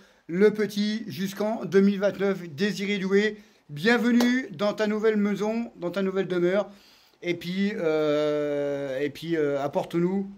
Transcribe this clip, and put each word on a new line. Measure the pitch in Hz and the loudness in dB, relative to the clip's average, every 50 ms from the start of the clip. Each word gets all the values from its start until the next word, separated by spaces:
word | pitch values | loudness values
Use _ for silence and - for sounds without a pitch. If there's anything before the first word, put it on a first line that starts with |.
| - - _ _ _ | -20 -20 _ _ _
le | - 165 175 202 214 208 | -4 2 4 4 4 4
petit, | 208 214 208 208 202 208 208 214 226 - | 2 -2 -2 -2 -2 -2 -2 -2 -4 -6
jusqu'en | - 135 143 196 196 - - 208 214 226 233 - | -8 -8 -6 -6 -6 -4 -4 -4 -4 -4 -4 -4
deux | 170 147 196 | 2 4 4
mille | 196 202 202 190 | 6 6 4 2
vingt-neuf. | 196 202 190 190 190 202 190 170 175 175 | 0 0 0 0 0 -2 -2 -2 -6 -10
Désiré | 147 135 190 208 185 165 202 190 208 196 | -4 -2 -2 -2 0 -2 -2 -2 -2 -2
Doué, | 180 190 196 202 208 214 208 208 - - _ _ _ - | 0 2 4 4 4 2 0 -4 -12 -20 _ _ _ -16
bienvenue | 147 143 160 220 240 240 214 240 240 240 240 240 247 254 - - | -8 -2 2 2 4 4 4 4 4 4 4 4 2 0 -2 -4
dans | - 143 202 208 202 | -6 -4 -2 -2 0
ta | - 214 208 | 0 0 0
nouvelle | 214 214 208 226 220 | 0 0 2 2 2
maison, | 208 202 208 202 170 202 214 220 233 233 233 - | 2 2 0 0 0 -2 -2 -2 -4 -6 -8 -8
dans | - 170 175 170 | -8 -8 -6 -4
ta | 196 196 | -2 -2
nouvelle | 190 185 196 190 | -2 0 -2 -2
demeure. | 165 180 180 175 175 185 208 196 196 - - - - - _ _ _ _ _ - | -2 0 0 2 2 2 0 0 -2 -6 -20 -20 -20 -20 _ _ _ _ _ -6
Et | 175 175 | -4 -4
puis, | 175 170 175 180 190 196 202 214 | -4 -4 -6 -2 0 0 0 0
euh, | 196 175 160 156 156 156 151 147 147 151 151 147 147 147 147 147 143 143 143 143 139 143 139 131 135 | 0 0 0 2 2 2 2 2 2 2 0 0 0 0 -2 -2 -2 -2 -2 -2 -4 -4 -4 -4 -2
et | 147 147 | -4 -4
puis, | 135 - 156 165 165 | -4 -6 -6 -2 0
euh, | 160 151 143 143 139 135 | 0 2 2 0 0 -2
apporte-nous | 147 139 185 175 - - 170 175 180 185 202 196 - - | -2 -2 -4 -4 -2 0 0 0 0 0 -2 -4 -6 -10